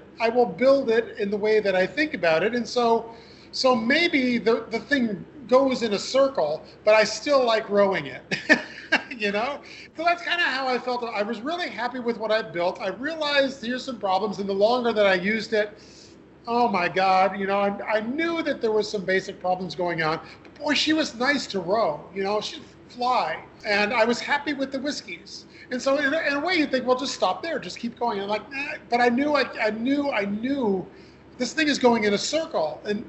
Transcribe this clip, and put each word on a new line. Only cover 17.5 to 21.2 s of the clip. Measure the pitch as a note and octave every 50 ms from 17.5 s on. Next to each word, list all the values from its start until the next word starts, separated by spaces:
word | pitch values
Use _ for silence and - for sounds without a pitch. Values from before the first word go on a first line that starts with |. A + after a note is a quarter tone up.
| G3 G3+
I, | G3+ G3+ G3+ - - - G#3+
I | A3
knew | G#3+ A#3 C4 D#4+ E4 E4+ E4 E4
that | D#4 D4 C4+ -
there | A#3+ A3
was | G#3+ G#3+ G#3 -
some | - G#3 F3
basic | F3+ F#3+ F#3+ F#3 G3 F#3+ -
problems | - F3+ F3+ F3 F#3+ E3+ -
going | - F3 F3 E3 D#3+
on, | D#3+ D#3 D#3+ D#3 - - - - -
but | - -
boy, | - D4 D4+ C#4+
she | - - D4+ D#4
was | D#4 D4 - -
nice | A3